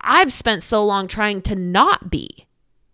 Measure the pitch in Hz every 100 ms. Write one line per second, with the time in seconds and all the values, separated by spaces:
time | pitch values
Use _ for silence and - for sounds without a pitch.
0 | - 302 294 - 240 208 - 220 208 196
1 | 190 214 208 202 190 202 180 180 311 403
2 | 185 160 53 - _ _ _ _ _